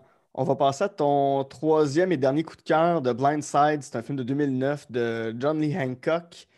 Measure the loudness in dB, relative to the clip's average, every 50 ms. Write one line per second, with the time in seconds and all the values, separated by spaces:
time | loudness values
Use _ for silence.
0 | _ _ _ _ _ _ -6 -4 0 0 0 2 2 0 2 0 -4 -4 -2 0
1 | 0 2 2 2 2 2 0 0 -2 -4 -8 -4 0 2 4 4 4 2 2 0
2 | 0 2 0 0 0 0 0 0 -4 -6 -10 _ -2 0 2 4 4 2 2 2
3 | 0 0 -2 2 0 0 0 0 -4 0 2 4 4 4 2 0 -4 -8 -8 -8
4 | -6 -6 -6 -6 -4 -4 -2 0 0 0 0 -2 -2 -2 -2 -4 -8 -8 -4 -2
5 | -2 -2 -2 -4 -4 -6 -6 -4 -2 -2 0 0 -2 -2 -2 -2 -4 -4 -6 -4
6 | -2 -2 -2 -2 -4 -8 -20 -20 -20 _ _